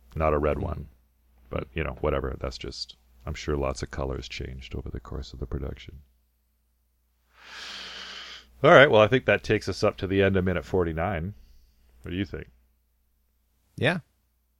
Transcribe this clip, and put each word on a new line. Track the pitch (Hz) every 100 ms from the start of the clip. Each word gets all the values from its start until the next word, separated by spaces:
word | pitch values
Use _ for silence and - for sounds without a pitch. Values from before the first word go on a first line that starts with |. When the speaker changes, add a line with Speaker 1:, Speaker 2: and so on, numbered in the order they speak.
| _ 80
Speaker 1:
Not | 78
a | 76
red | 73 71
Speaker 2:
Hmm. |
Speaker 1:
one. | 73 76 73 _ _ _ _ _ -
But, | - -
you | -
know, | 73 65
whatever. | 76 69 65 65
That's | 67 -
just, | - 71 - - _ _ -
I'm | 82
sure | - 73
lots | 67 67
of | -
colors | - 67 65 62
changed | - 65 65 - -
over | -
the | -
course | - 69 69
of | 67
the | -
production. | 71 69 71 - 71 - _ _ _ _ _ _ _ _ _ _ _ _ _ - - - - - - - - - - - -
All | 139
right, | 165 143
well, | 113
I | 107
think | 127 -
that | 101
takes | - 107 -
us | 92
up | 107 -
to | 92
the | 98
end | 98 95
of |
minute | 90 85 -
forty-nine. | 95 85 78 90 87 87 - - - _ _ _ _
What | -
do | 90
you | 98
think? | 78 73 _ _ _ _ _ _ _ _ _ _ _ _ -
Speaker 2:
Yeah. | 131 175 - _ _ _ _